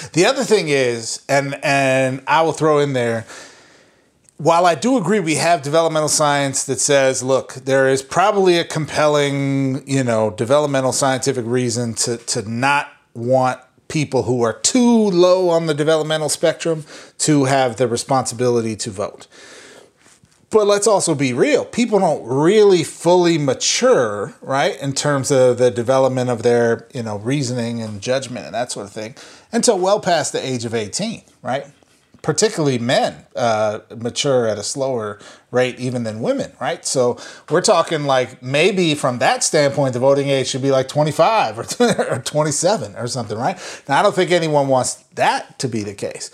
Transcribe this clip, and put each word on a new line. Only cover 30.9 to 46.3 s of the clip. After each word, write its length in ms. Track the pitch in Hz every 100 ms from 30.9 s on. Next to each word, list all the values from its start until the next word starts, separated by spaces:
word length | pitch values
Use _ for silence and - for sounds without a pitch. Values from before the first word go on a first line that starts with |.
| - 208 202 _ _
right? 240 | - 131 139 _ _ _ _ _
Particularly 560 | - 151 214 202 147 127
men, 460 | 117 170 233 - - -
uh, 440 | 120 107 107 107 - 110
mature 500 | 117 113 147 131 113
at 100 | 104
a 60 |
slower 560 | 101 143 135 123 107 104 - - _
rate 260 | 120 127 117
even 260 | 127 123
than 180 | 113 107
women, 320 | 143 277 85 -
right? 240 | 131 170 -
So 320 | 143 123 120 - - -
we're 100 | 156
talking, 440 | 196 185 160 160 143
like, 360 | 131 123 -
maybe 540 | 127 143 175 196 170 147
from 240 | 143 123
that 240 | 131 247
standpoint, 480 | - 160 143 139 135
the 80 | 120
voting 300 | 131 139 139
age 180 | 139 131
should 140 | 135
be, 100 | 135
like, 160 | 135 131
twenty-five 720 | 143 151 147 170 220 180 -
or, 60 | 175 -
<laughs> 260 | 240 - -
or 100 | 135
twenty-seven 760 | - 147 151 - 165 214 107 95
or 120 | 120
something, 300 | 123 107 107
right? 180 | 127 180 - - -
Now, 100 | 143
I 40 |
don't 120 | 202 180
think 140 | 175
anyone 360 | 175 160 147 139
wants 340 | 131 127 - _ -
that 420 | 156 254 - -
to 80 | 131
be 160 | 113
the 100 | 101 98
case. 340 | 107 - -